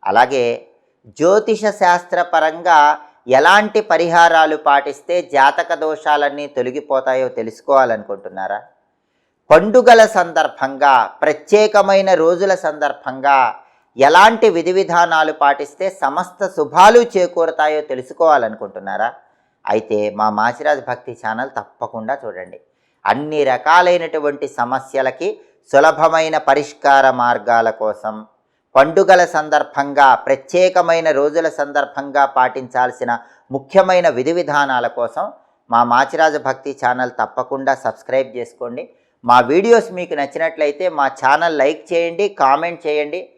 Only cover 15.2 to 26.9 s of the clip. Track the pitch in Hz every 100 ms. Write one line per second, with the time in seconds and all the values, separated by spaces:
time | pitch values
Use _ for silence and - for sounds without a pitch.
15.2 | 156 156 143 139 143 _ 185 185 139 147
16.2 | 180 - 190 175 147 160 202 240 233 196
17.2 | 175 175 165 160 151 151 147 127 123 -
18.2 | 165 143 113 110 101 101 98 98 113 -
19.2 | _ _ _ _ - 107 110 104 104 101
20.2 | 107 107 113 120 147 143 127 123 - 117
21.2 | 110 110 135 120 104 _ 117 113 110 139
22.2 | 117 92 92 - _ _ _ _ 95 117
23.2 | 151 151 135 123 151 170 180 175 160 160
24.2 | 147 143 143 139 120 131 131 135 131 127
25.2 | 180 214 _ _ _ 139 160 147 160 160
26.2 | 160 156 143 139 143 - 143